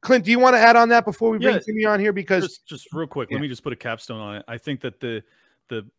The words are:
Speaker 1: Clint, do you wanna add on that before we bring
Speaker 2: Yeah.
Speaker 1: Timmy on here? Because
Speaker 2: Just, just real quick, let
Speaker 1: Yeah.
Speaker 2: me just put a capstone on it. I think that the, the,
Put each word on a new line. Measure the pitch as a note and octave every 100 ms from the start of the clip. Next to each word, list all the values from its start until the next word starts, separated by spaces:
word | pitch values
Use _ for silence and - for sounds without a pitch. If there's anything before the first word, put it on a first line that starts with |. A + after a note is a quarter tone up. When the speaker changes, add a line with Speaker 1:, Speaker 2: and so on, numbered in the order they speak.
Speaker 1:
Clint, | - B3 F3+
do |
you | A#3+
wanna | B3+ B3
add | A#3 A#3
on | A#3
that | A#3 A3+
before | - A3+
we | A3
bring | B3+ G#3
Speaker 2:
Yeah. |
Speaker 1:
Timmy | - A3 G#3+
on | G#3
here? | G#3
Because | G3 F3 F#3+ -
Speaker 2:
Just, | - _
just | D3+ -
real | - D#3
quick, | C#3+ A#2
let | C3+
Speaker 1:
Yeah. |
Speaker 2:
me | D3
just | B2
put | -
a | A#2+
capstone | B2 A2+ - A2+
on | G#2 G#2
it. | -
I | A#2
think | - C#3
that | B2+ G#2
the, | B2 A2+ - _ _ _ _
the, | A#2 G#2